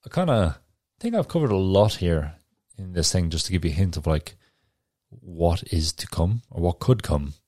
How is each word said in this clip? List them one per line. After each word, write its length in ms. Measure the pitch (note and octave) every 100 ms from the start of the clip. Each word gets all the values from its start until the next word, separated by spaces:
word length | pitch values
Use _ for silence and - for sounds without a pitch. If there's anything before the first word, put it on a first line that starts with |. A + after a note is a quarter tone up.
| -
I 20 |
kinda 500 | - F3+ A#2+ F2 C#2 _ _ _ _
think 140 | A#3
I've 140 | A3+ -
covered 220 | E3+ D3
a 60 | G2
lot 400 | F#2+ F#2+ G#2+ -
here 400 | F2 E2 D2+ - _ _ _ -
in 140 | F#2+
this 200 | F2 E2
thing, 180 | F#2+ E2+
just 160 | D#2+ -
to 60 |
give 120 | F#2
you 80 | D#2+
a 20 |
hint 220 | D2+ F#2 E2
of, 100 | D#2
like, 300 | D#2 - - _ _ _ _ _ _ _ -
what 420 | - E2+ E2+ F2 -
is 200 | F2 D#2
to 140 | - -
come 360 | - E2+ A2+ -
or 100 | -
what 180 | E2+ E2
could 220 | - B2
come. 320 | - D2+ C#2+ D2+